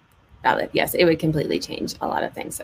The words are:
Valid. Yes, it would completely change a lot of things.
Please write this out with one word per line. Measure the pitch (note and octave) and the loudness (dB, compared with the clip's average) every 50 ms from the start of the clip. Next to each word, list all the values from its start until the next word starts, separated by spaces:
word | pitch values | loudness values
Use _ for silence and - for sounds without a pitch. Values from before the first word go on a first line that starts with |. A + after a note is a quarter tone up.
| _ _ _ _ _ _ - - - | _ _ _ _ _ _ -18 -2 0
Valid. | - - - - - - | 2 2 2 0 0 0
Yes, | - - D#3 - | 0 0 2 2
it | - F3 | 4 4
would | E3 D#3+ D#3 | 4 4 4
completely | E3+ D#3+ D3+ D#3 - - - - | 2 0 2 0 0 0 0 -2
change | - - - - - - - - | -2 -4 -6 -6 -6 -8 -6 -6
a | - | -6
lot | - - - - | -4 -2 -2 -4
of | - - | -4 -6
things. | - - - - - | -10 -10 -10 -10 -12